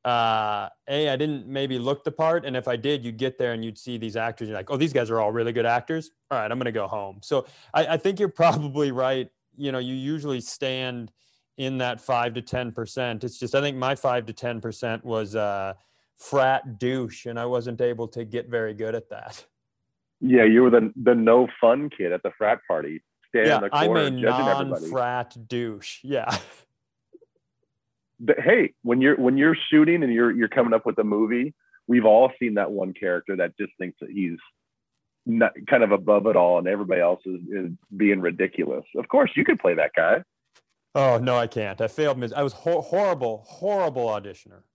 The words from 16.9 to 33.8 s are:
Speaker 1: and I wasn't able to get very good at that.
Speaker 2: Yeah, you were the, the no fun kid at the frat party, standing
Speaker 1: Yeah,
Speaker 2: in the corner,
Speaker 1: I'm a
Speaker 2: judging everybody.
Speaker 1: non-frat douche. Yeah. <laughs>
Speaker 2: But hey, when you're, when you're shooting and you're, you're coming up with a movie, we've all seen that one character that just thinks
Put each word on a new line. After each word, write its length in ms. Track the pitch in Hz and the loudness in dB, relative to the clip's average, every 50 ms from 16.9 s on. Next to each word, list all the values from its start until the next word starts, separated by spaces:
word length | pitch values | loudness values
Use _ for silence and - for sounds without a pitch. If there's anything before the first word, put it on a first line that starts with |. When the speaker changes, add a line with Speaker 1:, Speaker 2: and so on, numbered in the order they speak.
| 131 131 123 113 - - - | -2 -4 -6 -8 -10 -14 -14
Speaker 1:
and 120 | 120 117 | -12 -8
I 80 | 117 120 | -8 -6
wasn't 360 | 123 123 123 117 123 117 113 | -4 -4 -4 -4 -6 -4 -2
able 260 | 123 120 120 113 117 | -2 -2 -2 -4 -8
to 160 | 110 - 120 117 | -10 -8 -12 -10
get 240 | 107 113 117 - | -8 -8 -8 -8
very 260 | 123 120 117 110 110 107 | -6 -6 -4 -4 -6 -6
good 220 | 104 110 110 113 | -6 -6 -6 -6
at 140 | 113 110 _ | -8 -8 _
that. 360 | 104 107 107 - - - - _ _ _ _ _ _ _ _ _ _ _ _ _ _ _ | -16 -16 -16 -16 -18 -18 -20 _ _ _ _ _ _ _ _ _ _ _ _ _ _ _
Speaker 2:
Yeah, 240 | - 131 127 123 110 | 2 4 6 8 8
you 180 | 110 110 120 127 | 8 8 8 8
were 60 | 123 | 8
the, 240 | 117 117 110 104 - | 6 6 4 2 -4
the 180 | 135 117 123 120 | 0 2 4 4
no 360 | 117 110 110 117 123 127 120 - - | 4 6 6 6 6 4 2 0 2
fun 300 | - 113 120 139 147 147 | 4 4 4 4 -2 -8
kid 240 | - - 92 87 87 | -8 -6 -4 -4 -4
at 100 | 90 - | -4 -6
the 80 | 98 - | -8 -6
frat 220 | _ 107 104 120 120 _ | _ 0 0 0 -2 _
party, 380 | - 90 78 71 73 80 80 _ _ _ _ _ | -6 -4 -4 -4 -8 -10 -12 _ _ _ _ _
standing 220 | _ - 117 107 - | _ 0 2 4 4
Speaker 1:
Yeah, 80 | 151 | 4
Speaker 2:
in 60 | 117 98 | 2 0
the 60 | 101 | 0
corner, 300 | 143 147 160 170 - 160 | 0 0 2 2 2 2
Speaker 1:
I'm 180 | 151 139 131 | 2 0 -2
a 40 | 127 | 0
Speaker 2:
judging 260 | 123 110 127 127 131 | 0 2 2 2 2
everybody. 380 | 135 139 139 139 135 90 80 80 | 2 0 0 0 -4 -6 -6 -8
Speaker 1:
non-frat 640 | 80 104 127 123 123 123 123 120 - - 120 113 | -6 -4 -4 -2 -2 -4 -6 -6 -8 -12 -20 -12
douche. 520 | 110 123 120 120 113 107 101 - - - - | -8 -6 -6 -6 -6 -8 -12 -14 -16 -18 -16
Yeah. 360 | - 135 143 120 113 117 113 98 - | -8 -4 -4 -2 -2 -2 -4 -4 -6
<laughs> 40 | - - - _ _ _ _ _ _ _ _ _ _ _ - _ _ _ _ _ _ _ _ _ _ _ _ _ _ _ _ _ _ _ _ 120 | -14 -20 -20 _ _ _ _ _ _ _ _ _ _ _ -20 _ _ _ _ _ _ _ _ _ _ _ _ _ _ _ _ _ _ _ _ 0
Speaker 2:
But 160 | 131 147 - | 2 2 2
hey, 360 | - 165 220 247 170 - _ _ - | 4 4 4 4 4 0 _ _ -2
when 180 | 120 120 127 | 0 2 4
you're, 140 | 131 143 143 | 6 4 4
when 200 | - 127 127 131 | 6 4 2 4
you're 200 | 139 143 160 160 151 - - | 4 4 2 2 0 0 4
shooting 320 | 156 151 151 156 170 170 147 | 6 6 6 6 4 2 2
and 100 | 127 117 | 2 2
you're, 180 | 117 120 117 | 4 4 2
you're 160 | 95 117 117 | 4 2 0
coming 260 | 104 - 135 120 117 113 | 2 2 2 2 4 2
up 120 | 110 - | 2 0
with 140 | - - - | 0 -2 0
a 40 | 110 | 0
movie, 520 | 107 101 107 113 110 120 120 127 151 - _ _ _ _ _ _ | 0 2 2 2 0 0 -2 -2 -4 -8 _ _ _ _ _ _
we've 180 | - 120 120 107 | 2 4 6 8
all 260 | 110 107 113 131 131 131 - | 8 8 8 6 4 2 -4
seen 140 | 123 117 104 | -4 -2 0
that 180 | 101 98 - | -2 -2 -2
one 220 | 104 98 95 95 92 | -2 -4 -4 -6 -6
character 420 | - - 90 90 87 - - 98 | -6 -4 -2 -2 -2 -4 -4 -2
that 220 | 90 90 85 _ | -2 -2 -4 _
just 160 | - 104 - _ | -8 -10 -10 _
thinks 180 | - | -10